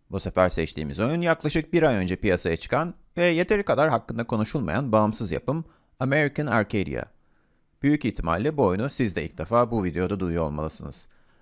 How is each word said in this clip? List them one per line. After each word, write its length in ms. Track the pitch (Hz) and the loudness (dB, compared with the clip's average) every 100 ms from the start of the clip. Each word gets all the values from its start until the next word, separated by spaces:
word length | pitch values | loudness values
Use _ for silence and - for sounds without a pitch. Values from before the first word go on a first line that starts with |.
| _ | _
Bu 80 | 95 | -8
sefer 300 | - 87 92 | -2 2 2
seçtiğimiz 500 | 85 80 - 76 71 | 2 -4 -4 -6 -2
oyun 220 | 113 170 | -2 0
yaklaşık 520 | 170 160 151 165 156 | 0 0 0 -2 0
bir 100 | 170 | 2
ay 120 | 160 110 | 4 2
önce 200 | 92 90 | 0 -2
piyasaya 420 | 104 87 90 82 | 0 0 0 -2
çıkan 360 | - 135 170 - - - | -2 -2 -2 -8 -12 0
ve 80 | 175 | 2
yeteri 380 | 165 180 208 | 2 2 0
kadar 260 | 202 123 156 | 2 2 4
hakkında 340 | 120 - 113 | 2 -2 -6
konuşulmayan 680 | 117 113 110 156 104 85 139 | -2 -2 -2 -2 -2 -2 2
bağımsız 400 | 110 107 107 104 | 4 4 0 -4
yapım 340 | 80 - 156 160 _ _ _ | -4 -2 -4 -6 _ _ _
American 460 | 131 143 147 139 151 | 0 2 0 -2 0
Arcadia. 580 | 113 104 110 82 62 - _ _ _ _ _ _ _ | 0 0 -2 -2 -4 -8 _ _ _ _ _ _ _
Büyük 220 | 143 147 120 | 0 2 0
ihtimalle 520 | - 80 82 131 151 | -2 -2 0 0 2
bu 80 | 110 | 2
oyunu 240 | 92 131 | 2 -2
siz 260 | - 120 85 | -2 -2 -2
de 100 | 76 | -6
ilk 120 | - | -8
defa 340 | 78 117 120 | 0 2 2
bu 120 | 117 | 2
videoda 360 | 90 80 90 98 | 0 0 -2 -2
duyuyor 240 | 90 85 | -2 0
olmalısınız. 640 | 80 73 78 - 76 - - _ _ _ | -2 -2 -6 -8 -14 -16 -20 _ _ _